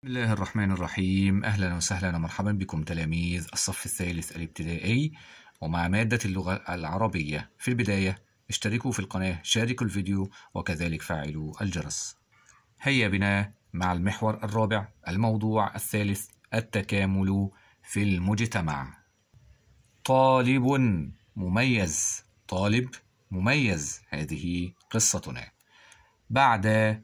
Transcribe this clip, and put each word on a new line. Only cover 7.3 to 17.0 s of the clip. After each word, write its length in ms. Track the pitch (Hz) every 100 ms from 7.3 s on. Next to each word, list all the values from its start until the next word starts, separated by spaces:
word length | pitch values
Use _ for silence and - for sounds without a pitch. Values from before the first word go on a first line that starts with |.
| 76 - _
في 100 | -
البداية 500 | 123 117 98 95 95 _ _ _
اشتركوا 440 | - 107 113 131
في 60 | 117
القناة، 420 | 92 95 95 90
شاركوا 440 | - 113 117 123 113
الفيديو، 440 | 98 95 98 98 - -
وكذلك 480 | 95 - 80 85 80
فعلوا 600 | - 80 73 76 78 -
الجرس. 540 | 101 85 71 - - - _ _ _ _ _ _
هيا 280 | - 135 107
بنا 440 | 95 101 98 101 - _
مع 200 | 87 90
المحور 520 | 87 92 - 110 107
الرابع، 440 | 107 110 107 107 101 _ -
الموضوع 680 | 92 113 110 110 110 101
الثالث، 540 | 110 - 107 101 101 - _ _
التكامل 960 | 110 113 - 95 101